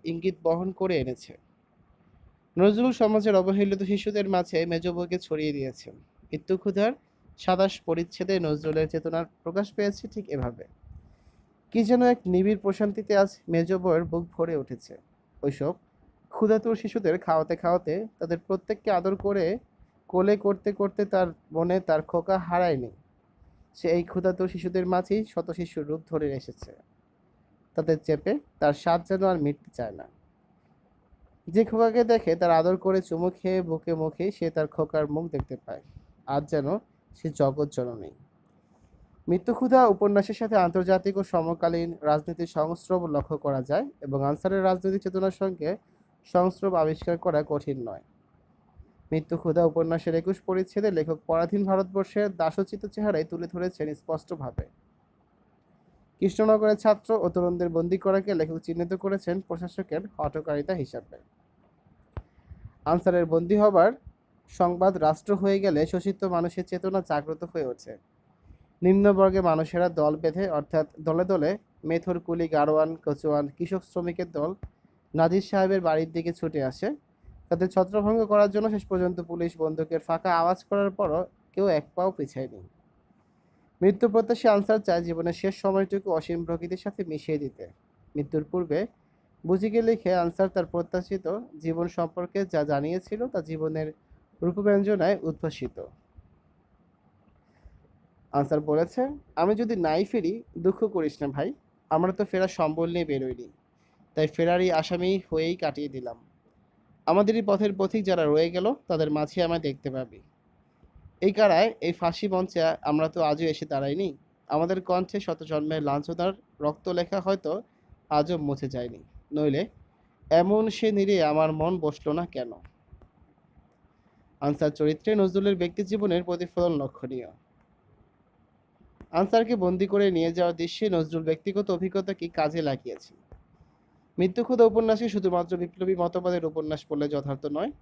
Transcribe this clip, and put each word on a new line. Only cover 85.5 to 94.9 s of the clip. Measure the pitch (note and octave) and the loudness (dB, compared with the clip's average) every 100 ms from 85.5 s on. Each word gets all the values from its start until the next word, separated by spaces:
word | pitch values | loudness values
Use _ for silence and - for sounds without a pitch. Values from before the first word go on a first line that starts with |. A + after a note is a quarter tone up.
| F#3+ | -2
সময়টুকু | G3 F#3+ F#3+ G3 F#3+ | 0 0 0 -2 -2
অসীম | D#3+ D#3 E3+ E3 | -2 -2 -6 -4
প্রকৃতির | E3 E3+ F#3 | -6 -6 -8
সাথে | G3+ G3+ | -8 -8
মিশিয়ে | F3 D3+ - D3+ | -8 -8 -4 -4
দিতে। | C#3 - F2 - _ _ _ D3 | -4 -10 -18 -20 _ _ _ -8
মৃত্যুর | C#3+ D#3 | -4 -4
পূর্বে | D3+ F3+ E3 D3+ A3 _ _ _ _ _ D#3+ | -2 -4 -2 -2 -4 _ _ _ _ _ -2
বুজিকে | F#3 G#3+ A3+ | 0 2 2
লিখে | A3+ A3+ F#3 F3+ | 2 2 2 2
আনসার | E3+ - F#3+ | 2 0 0
তার | F#3+ E3+ | 0 -2
প্রত্যাশিত | E3+ E3+ F#3 F3+ G3 E3 G3+ - G3+ | -4 -4 -6 -4 -6 -4 -6 -8 -8
জীবন | E3 E3 E3+ | -4 -2 -2
সম্পর্কে | - E3 - F3 G3 F#3+ | -2 -4 -6 -6 -4 -2
যা | D#3+ | 0
জানিয়েছিল, | D3 C#3 D3 F3+ - G#3+ B3+ | 0 0 0 -4 -6 -6 -4
তা | F#3+ | -4
জীবনের | D#3 D#3 D#3 D#3+ D#3 - _ - _ _ | -6 -4 -4 -4 -6 -10 _ -20 _ _
রূপব্যঞ্জনায় | F3 F3+ G#3 G3+ G3 | -4 0 2 4 4